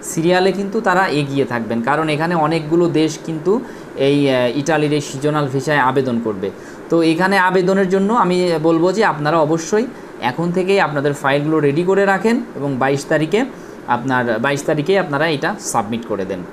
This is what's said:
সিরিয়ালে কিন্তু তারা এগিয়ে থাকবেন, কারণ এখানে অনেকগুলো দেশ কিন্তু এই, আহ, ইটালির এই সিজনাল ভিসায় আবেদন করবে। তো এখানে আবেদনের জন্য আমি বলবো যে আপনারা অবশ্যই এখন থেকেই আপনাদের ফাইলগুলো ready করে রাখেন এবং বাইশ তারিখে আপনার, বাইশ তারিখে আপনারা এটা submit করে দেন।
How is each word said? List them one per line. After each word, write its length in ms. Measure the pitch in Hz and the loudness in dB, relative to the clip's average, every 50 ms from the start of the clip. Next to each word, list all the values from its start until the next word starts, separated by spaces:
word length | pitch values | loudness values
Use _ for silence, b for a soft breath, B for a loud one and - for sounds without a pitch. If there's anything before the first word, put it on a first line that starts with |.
| - | -10
সিরিয়ালে 480 | - - - 156 170 180 180 185 190 | -8 -4 0 2 2 4 4 4 2
কিন্তু 300 | 190 190 202 196 - 226 | 2 0 -4 -2 -4 -2
তারা 260 | - 196 180 180 190 185 | 0 2 2 2 2 2
এগিয়ে 380 | 131 147 147 135 135 139 135 | 2 0 0 0 0 0 0
থাকবেন, 360 | 123 123 120 113 107 117 117 | 0 0 -4 -4 -2 -2 -2
কারণ 280 | 117 127 143 151 160 156 | 0 0 0 0 0 0
এখানে 260 | 151 143 160 170 175 | 0 0 0 0 0
অনেকগুলো 520 | 170 151 151 165 165 151 151 160 170 175 170 | 0 0 2 0 -2 -2 0 2 2 2 2
দেশ 320 | 143 151 156 156 156 - - | 2 2 0 0 -2 -6 -8
কিন্তু 360 | - 165 156 147 175 202 247 269 B B B B B B - | -8 -8 -4 0 0 0 0 0 B B B B B B 0
এই, 320 | 135 139 143 143 143 139 | 2 2 4 4 4 2
আহ, 280 | 131 127 123 123 113 147 | 2 2 2 2 0 -2
ইটালির 360 | 139 151 160 151 151 147 147 | 0 0 0 2 2 2 0
এই 80 | 170 | 0
সিজনাল 460 | 170 - - 135 131 147 147 151 147 139 | -2 -4 -8 -4 -2 0 0 0 -2 0
ভিসায় 300 | 127 139 135 156 151 143 | -2 -4 0 2 2 4
আবেদন 440 | 135 127 - 143 131 127 120 117 117 | 4 4 2 2 0 2 0 -2 -2
করবে। 260 | 113 107 95 95 98 90 B B B B B B - | -2 -4 -2 -4 -6 -6 B B B B B B 0
তো 120 | - 170 | 0 2
এখানে 360 | 165 160 160 160 180 190 196 196 | 4 2 2 2 2 2 2 2
আবেদনের 520 | 185 185 180 190 185 180 190 196 196 185 | 2 2 2 2 2 2 2 2 2 2
জন্য 240 | 185 196 196 196 226 | 2 0 2 2 2
আমি 380 | 247 202 180 180 180 180 180 170 160 151 | 2 2 2 2 2 2 2 0 2 2
বলবো 280 | 165 165 165 165 180 | 2 2 4 2 2
যে 140 | 185 202 220 | 2 2 2
আপনারা 320 | 185 151 151 147 151 156 170 | 2 2 0 0 0 2 2
অবশ্যই 480 | 156 139 160 160 165 - - 208 240 269 B B B B B B | 2 2 0 -2 -2 0 0 0 0 -2 B B B B B B
এখন 300 | - 120 131 - 165 175 | -6 -6 -4 -2 -2 -2
থেকেই 280 | 175 185 185 185 196 202 | 0 -2 0 2 2 2
আপনাদের 340 | 175 147 147 147 135 147 143 | 2 2 0 0 0 0 -2
ফাইলগুলো 460 | 143 - 139 135 143 143 151 160 160 | 0 0 0 0 2 2 2 0 2
ready 240 | 147 143 139 156 180 | 2 2 2 2 2
করে 220 | 180 190 190 202 | 2 2 2 2
রাখেন 360 | 196 196 185 180 220 233 269 240 - - | 2 0 0 2 0 0 0 -2 -6 -10
এবং 200 | - 135 143 139 123 | -8 -6 -4 -2 -2
বাইশ 280 | 135 135 143 139 - - | 0 0 0 -2 -2 -2
তারিখে 360 | 165 151 151 156 175 208 262 247 B B B B B B B - | 0 0 0 0 0 0 -2 -2 B B B B B B B -4
আপনার, 520 | 120 120 120 131 131 127 123 120 117 110 | -4 -2 -2 0 0 0 0 0 -2 0
বাইশ 240 | 120 139 143 143 143 | 0 0 -2 -2 -2
তারিখে 360 | - 160 147 147 147 190 196 | -2 -2 -2 0 2 2 2
আপনারা 280 | 185 190 143 139 151 160 | 2 0 -2 -2 0 0
এটা 280 | 160 131 143 165 208 208 | 0 -2 -2 -4 -6 -6
submit 460 | - - - 120 113 104 117 113 117 - | -8 -4 -2 -2 -2 -2 -4 -6 -4 -6
করে 180 | 107 98 95 | -4 -4 -4
দেন। 140 | 92 98 92 87 - | -6 -6 -8 -8 -12